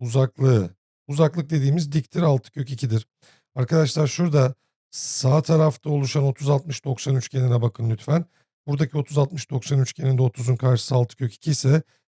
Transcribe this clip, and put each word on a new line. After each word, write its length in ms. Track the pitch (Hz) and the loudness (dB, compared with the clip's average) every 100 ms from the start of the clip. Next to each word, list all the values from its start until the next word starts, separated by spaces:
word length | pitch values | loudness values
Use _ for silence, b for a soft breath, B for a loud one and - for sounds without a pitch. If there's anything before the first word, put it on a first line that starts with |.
uzaklığı, 720 | 120 131 131 - 131 117 90 - _ _ - | -2 0 0 0 2 2 0 -8 _ _ -6
uzaklık 440 | 143 156 170 147 | 0 0 0 -4
dediğimiz 420 | 156 135 160 147 | 0 2 0 0
diktir, 300 | 151 - 180 | -2 -4 0
altı 280 | 165 135 - | 0 0 -2
kök 200 | - 131 | -10 -8
ikidir. 360 | 127 123 110 - _ b b b | -6 -2 -2 -4 _ b b b
Arkadaşlar, 520 | - 123 160 143 156 147 | -6 0 2 2 0 -2
şurada 480 | - 175 147 127 - _ _ _ | 0 0 2 2 -2 _ _ _
sağ 520 | - - - 127 151 | -10 -8 -2 2 2
tarafta 480 | - 160 156 - 151 | 4 2 2 0 -4
oluşan 340 | 147 135 147 | -2 -2 0
otuz, 240 | 139 127 139 | 0 0 0
altmış, 360 | 143 170 131 | 0 -2 -8
doksan 320 | 139 117 135 131 | -6 -4 -2 -2
üçgenine 460 | - 131 127 120 | -2 -2 2 2
bakın 280 | 117 - 113 | 0 -2 -4
lütfen. 340 | 110 - 160 175 _ _ _ - | -2 0 -2 -2 _ _ _ -4
Buradaki 320 | 143 147 151 | -2 -2 -2
otuz, 200 | - 147 | -2 0
altmış, 320 | 139 156 - | 0 -4 -6
doksan 300 | 131 - 139 | -6 -2 0
üçgeninde 420 | 127 - 135 131 | 0 -2 0 2
otuzun 340 | 127 - 120 123 | 0 0 -2 0
karşısı 380 | 131 120 - | 2 0 0
altı 220 | 127 120 - | 0 0 -4
kök 180 | 123 | -8
iki 160 | - 156 | -4 -4
ise 320 | 143 131 156 - _ _ | 0 2 0 0 _ _